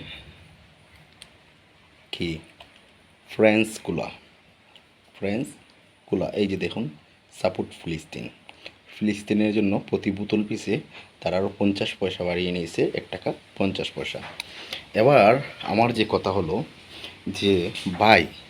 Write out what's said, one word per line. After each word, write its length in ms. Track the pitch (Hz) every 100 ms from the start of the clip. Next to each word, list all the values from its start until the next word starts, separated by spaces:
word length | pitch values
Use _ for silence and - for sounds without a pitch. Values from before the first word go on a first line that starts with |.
| - - - - - - - - _ - - - - _ _ _ _ _ _ _ -
কি? 260 | - 87 78 - - - - _ _ _ _ -
ফ্রেঞ্চ 380 | - 110 107 110 -
কুলা। 280 | - 82 - - - _ _ _ _ - _ _ _ -
ফ্রেঞ্চ 280 | 98 110 147 - _ _ _ _ -
কুলা, 240 | 95 82
এই 180 | - 101
যে 100 | 92
দেখুন, 320 | 90 - 113 - _ _ _ -
সাপোর্ট 420 | 90 - - -
ফিলিস্তিন। 460 | 85 78 - - - - - - - - - -
ফিলিস্তিনের 580 | 104 104 - 107 107
জন্য 280 | 107 101 104 -
প্রতি 220 | 101 107
বোতল 320 | 98 104 107
পিছে 360 | 104 107 - 123 - - - -
তারা 160 | 87 90
আরও 120 | 98 -
পঞ্চাশ 380 | 101 98 - -
পয়সা 240 | 95 92
বাড়িয়ে 280 | 90 87 90
নিয়েছে, 400 | 90 82 - 165
এক 100 | - -
টাকা 220 | 92 - - - -
পঞ্চাশ 340 | 98 - - -
পয়সা। 240 | 65 67 - - - - - - -
এবার 480 | 104 120 135 101 135 - -
আমার 300 | - 104 120
যে 120 | 120 104
কথা 220 | 95 104
হলো 320 | 95 80 101 156 - - - - - -
যে, 420 | 98 101 95 87 - 98 87
ভাই, 260 | 107 98 78 -